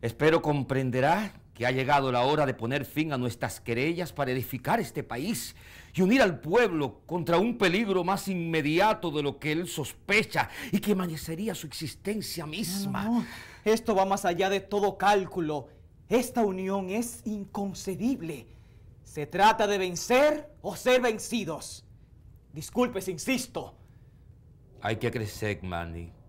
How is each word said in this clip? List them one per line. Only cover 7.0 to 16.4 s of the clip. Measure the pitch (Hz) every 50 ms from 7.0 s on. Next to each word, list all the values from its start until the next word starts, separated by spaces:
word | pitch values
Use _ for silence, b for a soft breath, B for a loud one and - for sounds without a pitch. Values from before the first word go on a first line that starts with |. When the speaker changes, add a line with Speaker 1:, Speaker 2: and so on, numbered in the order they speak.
| _
Speaker 1:
contra | - 160 180 160 165 170 170
un | 196 240 240
peligro | - 202 180 165 208 233 196 196 180
más | 170 180 196 185 -
inmediato | 196 190 175 170 165 165 160 139 147 156 175 196 220 220 214 - 170
de | 143 151
lo | 143 143 - -
que | - 151
él | 151 165 185 -
sospecha | - - 139 - - - - - 196 214 214 - - 160 120 B B B B 247
y | - 202
que | - 202
amanecería | 208 190 185 175 160 151 - - 165 160 208 220 180
su | - - 151
existencia | - - 160 135 - - - 196 214 214 175 - - 170 156
misma. | 151 151 190 226 160 185 196 202 196 - - 202
Speaker 2:
No, | 220
no, | 240 233
no. | B B B B B B B B B
Esto | 214 220 226 226 - 214
va | 190 190
más | 196 196 196 -
allá | 180 175 170 190 196
de | 202 196
todo | 190 - 202 202 196 208 - -
cálculo. | 185 202 208 196 190 - - 185 170 151 151 147 123 B B B B B - - - -
Esta | 196 254 247 - - 240